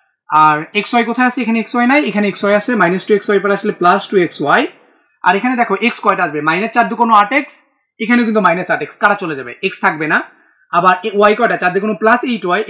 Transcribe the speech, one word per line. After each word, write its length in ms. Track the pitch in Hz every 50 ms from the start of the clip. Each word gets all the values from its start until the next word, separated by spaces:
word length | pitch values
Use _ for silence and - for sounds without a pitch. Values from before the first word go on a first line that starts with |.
| _ _ _ _ _ - 151 156 156
আর 120 | 156 151 151 160 - - 208
এক্স 120 | 202 - 254
ওয়াই 100 | 240 226 226
কোথায় 180 | 226 254 254 247
আছে? 100 | - 262 233
এখানে 140 | 220 226 226 208
এক্স 100 | - -
ওয়াই 120 | 240 240 247
নাই, 100 | 277 294 294 226
এখানে 160 | 175 208 208 196
এক্স 100 | 190 - 214
ওয়াই 120 | 202 208 208
আছে, 120 | - - 247 208
মাইনাস 220 | - 180 185 185 -
টু 40 | - 214
এক্স 100 | 202 - -
ওয়াই 100 | 202 190 190
পরে 100 | 202 202
আসলে 160 | 196 - 208 - -
প্লাস 200 | 175 175 196 196 - -
টু 60 | 220 190 170
এক্স 120 | 147 - - 156
ওয়াই, 180 | 143 170 220 294 - - _ _ _ _ _ _ _ _ _ -
আর 60 | 185 185 196
এখানে 140 | 214 254 254 220
দেখো 140 | 202 202 196 190 214
এক্স 120 | 226 - - -
কয়টা 180 | 208 190 185 180
আসবে? 120 | 156 147 151 147 156
মাইনাস 220 | 165 185 220 220 -
চার 100 | 240 226 190
দুগুণ 180 | 226 220 240 226 220 208
আট 100 | 208 - 269 294
এক্স, 140 | 277 - - - _ _ _ _ _ _ _ - 226
এখানেও 220 | 196 240 240 233
কিন্তু 140 | 226 214 214 190
মাইনাস 200 | 175 170 180 170 - 160
আট 80 | 139 151
এক্স, 100 | - - -
কারা 140 | 214 202 202 202 190
চলে 120 | 165 151 135
যাবে? 120 | 123 120 120 - -
এক্স 100 | 190 - - 202
থাকবে 200 | 190 160 151 156 151 180
না। 40 | 240 - - _ _ _ _ _ _ _ - 170
আবার 180 | 175 175 185 180 - -
এ-, 60 | 220 196
ওয়াই 160 | 202 208 208 214 -
কয়টা? 180 | 233 208 180
চার 140 | - 185 180 175
দুগুণ 180 | 196 202 214 208 -
প্লাস 180 | 214 220 233 233 - 262
এইট 120 | 233 196 -
ওয়াই, 160 | 175 175 208 214 -